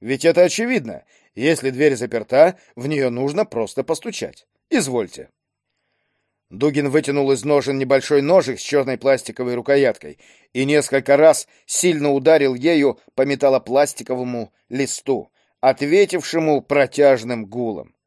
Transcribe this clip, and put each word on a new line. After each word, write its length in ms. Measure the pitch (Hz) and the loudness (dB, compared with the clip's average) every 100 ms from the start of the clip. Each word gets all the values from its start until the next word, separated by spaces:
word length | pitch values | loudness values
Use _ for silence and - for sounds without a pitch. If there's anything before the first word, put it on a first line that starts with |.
Ведь 240 | 110 135 | -8 -2
это 180 | 165 165 | 2 4
очевидно. 640 | 175 190 233 247 117 78 _ _ _ | 2 2 -2 -2 -4 -14 _ _ _
Если 360 | - 135 160 131 | -4 -2 0 -2
дверь 260 | 127 151 123 | 2 2 2
заперта, 640 | 117 117 104 131 165 180 _ - | -4 -6 -2 4 4 2 _ -12
в 100 | 131 | -6
неё 240 | 151 131 | -2 -2
нужно 340 | 120 139 147 | -2 -4 -4
просто 380 | - 117 110 - | -4 -4 -6 -6
постучать. 640 | 131 - 240 - 87 - _ _ - | -6 -6 -6 -10 -12 -12 _ _ -4
Извольте. 600 | 285 135 123 95 - - _ _ _ _ _ _ _ _ _ _ _ _ | -2 -2 -4 -6 -10 -20 _ _ _ _ _ _ _ _ _ _ _ _
Дугин 380 | 95 147 143 143 | -4 -2 0 0
вытянул 420 | 147 143 143 139 | 0 0 -2 0
из 120 | 131 | 0
ножен 340 | 135 143 127 135 | 2 0 0 -4
небольшой 440 | 131 135 - 147 | 0 0 2 0
ножик 360 | 143 185 127 120 | 4 2 2 -6
с 40 | |
чёрной 340 | - 143 131 123 | -4 -2 -2 -4
пластиковой 580 | 135 131 - 113 123 | 0 0 -2 -8 -6
рукояткой 640 | 120 120 143 135 104 76 71 _ _ _ | -6 0 2 2 -2 -10 -20 _ _ _
и 100 | 123 | -6
несколько 520 | 135 147 131 135 131 143 | 0 2 2 -2 2 6
раз 300 | 160 - - _ - | 6 4 -2 _ -10
сильно 440 | - 180 156 147 | -2 0 0 0
ударил 440 | 139 139 160 139 | 0 4 4 2
ею 440 | 127 147 165 143 - _ | 0 0 2 2 -2 _
по 80 | - | -4
металлопластиковому 1300 | 139 139 139 135 113 131 147 - 117 127 123 120 107 _ _ | -2 0 2 0 0 0 0 -4 -8 -8 -6 -8 -10 _ _
листу, 600 | 127 131 - - 123 - _ _ - | -6 -4 -6 -4 -6 -6 _ _ -2
ответившему 1000 | 131 131 143 185 202 180 - 170 156 143 | 0 0 0 2 2 -2 -4 -4 0 -2
протяжным 840 | - 143 131 - 143 127 113 117 104 | 0 0 0 4 4 4 0 -8 -8
гулом. 480 | 120 120 92 50 _ | -8 -6 -8 -12 _